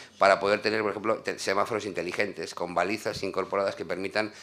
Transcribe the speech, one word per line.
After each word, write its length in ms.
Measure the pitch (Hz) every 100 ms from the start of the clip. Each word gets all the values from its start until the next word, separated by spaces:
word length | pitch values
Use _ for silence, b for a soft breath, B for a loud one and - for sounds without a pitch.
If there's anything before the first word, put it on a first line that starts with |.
| B -
para 200 | 98 95
poder 220 | 98 104
tener, 220 | 107 110
por 80 | 107
ejemplo, 320 | 101 107 107
te-, 160 | - 87
semáforos 480 | - 98 98 110 101
inteligentes 640 | 87 85 90 104 85 82
con 220 | - 87 87
balizas 480 | 90 107 113 95
incorporadas 500 | 95 90 92 98 98
que 100 | -
permitan, 480 | 87 90 95 107 107 B